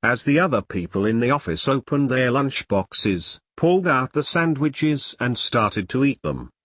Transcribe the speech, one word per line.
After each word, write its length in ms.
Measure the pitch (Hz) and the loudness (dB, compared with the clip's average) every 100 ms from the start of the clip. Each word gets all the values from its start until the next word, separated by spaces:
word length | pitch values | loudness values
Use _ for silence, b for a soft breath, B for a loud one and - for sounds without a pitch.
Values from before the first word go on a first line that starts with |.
As 200 | 113 123 | 2 0
the 160 | - 143 | 2 2
other 220 | 180 120 | 2 0
people 440 | - 101 85 98 | -2 -6 -4 -2
in 140 | 104 113 | 0 2
the 120 | 120 | 2
office 360 | 143 - 82 - | 0 -2 -2 0
opened 420 | 135 - 143 139 | -2 0 0 0
their 200 | 127 127 | 2 2
lunchboxes, 1080 | 127 139 - - 98 95 - 107 92 - - _ | 0 -2 -4 -2 -2 -2 -4 -2 -2 -4 -10 _
pulled 320 | - 165 185 180 | -2 2 2 2
out 260 | 131 131 | 0 0
the 80 | 151 | -4
sandwiches 960 | 143 175 165 143 151 139 156 147 - - | -2 0 0 2 -2 0 0 0 -4 -4
and 160 | 123 | -2
started 540 | 120 - 123 104 107 92 | -2 0 2 2 0 -2
to 160 | 127 | 0
eat 160 | 139 131 | 0 0
them 300 | 76 65 62 _ | -4 -6 -8 _